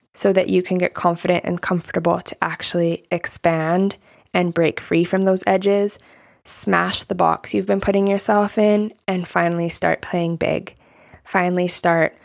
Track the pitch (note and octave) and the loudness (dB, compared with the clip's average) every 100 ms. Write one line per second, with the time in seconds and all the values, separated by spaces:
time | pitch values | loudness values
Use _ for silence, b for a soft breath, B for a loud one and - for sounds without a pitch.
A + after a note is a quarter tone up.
0 | _ - G3+ F#3+ - F#3 F3+ F#3 F3+ - | _ -2 2 2 2 0 0 0 -2 0
1 | F3 E3+ - F3 - F3 - F3+ - - | 0 0 0 -2 -2 -4 -2 -4 -2 -2
2 | E3+ F3 - - E3+ - - F3 E3+ E3+ | 0 0 -2 -6 -6 -4 -4 0 0 -2
3 | - E3+ - - E3+ E3 D#3+ F3+ G3 - | -4 -6 -4 0 0 0 0 0 0 -4
4 | b b b F#3 F3 E3+ E3 - - E3 | b b b -2 0 2 0 0 0 0
5 | E3+ F#3+ F#3+ F#3+ G3+ F#3+ G3+ G3+ G3+ - | 2 2 2 2 2 2 2 2 0 -4
6 | b b b b - - - F3+ F3+ - | b b b b -4 -2 0 0 0 -2
7 | - F3+ E3 D#3+ - G#3 F#3+ G3 G3+ G3 | -2 0 2 0 -2 -4 -2 -2 0 0
8 | G3 G3 - G#3 G#3 - G#3 G#3 G#3+ - | 2 0 2 0 0 2 2 2 0 -6
9 | - F#3 F3 F3+ E3+ E3+ E3+ - E3+ - | -6 -6 -2 -2 0 0 -4 -2 -2 -2
10 | - F3+ E3+ E3 - - F#3 - b b | -2 -2 -2 -2 -2 -2 -6 -18 b b
11 | b b - F#3+ F3+ F3+ F3+ - F3 E3 | b b -6 -2 0 0 -2 0 2 2
12 | D#3+ - | 0 -4